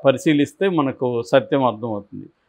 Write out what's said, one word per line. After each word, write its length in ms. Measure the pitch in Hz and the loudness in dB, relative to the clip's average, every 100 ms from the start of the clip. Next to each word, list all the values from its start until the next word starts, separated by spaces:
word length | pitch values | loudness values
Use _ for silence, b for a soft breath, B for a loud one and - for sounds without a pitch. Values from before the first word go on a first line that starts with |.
| 139 | 0
పరిశీలిస్తే 640 | 127 165 147 143 - 196 | 2 2 2 0 -2 -2
మనకు 520 | 170 135 123 127 120 | 0 -2 -2 -4 -4
సత్యం 420 | 117 139 - 143 | 2 2 2 0
అర్థమవుతుంది. 600 | 131 107 113 104 101 101 98 _ | 0 -2 -6 -8 -10 -18 -18 _